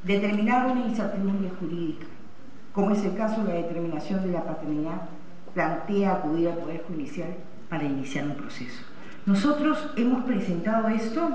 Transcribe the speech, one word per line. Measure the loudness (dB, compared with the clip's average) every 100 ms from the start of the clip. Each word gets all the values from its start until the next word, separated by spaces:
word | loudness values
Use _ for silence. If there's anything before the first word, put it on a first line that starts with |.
determinar | 2 2 2 2 4 4 4
una | 2
incertidumbre | 0 0 0 0 0 2 0 -2
jurídica, | -4 -2 -2 -4 -6 -8 -8 -8 -8 -8 -4
como | 2 4
es | 4
el | 2 0
caso | 0 2
de | 0
la |
determinación | 0 0 -2 -2 -2 -2 -2
de | 0
la | -2
paternidad, | -2 -4 -2 -2 -2 -4 -6 -8 -8 -8 -6
plantea | -2 0 0 0 2 2
acudir | 2 2 2 2
al | 0
Poder | -4 -6 -6
Judicial | -6 -4 -4 -6 -6 -8 -8 -6
para | -2
iniciar | -2 -2 -2 -4 -4
un |
proceso. | -4 -6 -6 -6 -6 -8 -8 -8 -2
Nosotros | 4 4 6 4 4 2 0 2
hemos | 4 4
presentado | 2 0 2 0 2 2 4
esto | 2 0 0 0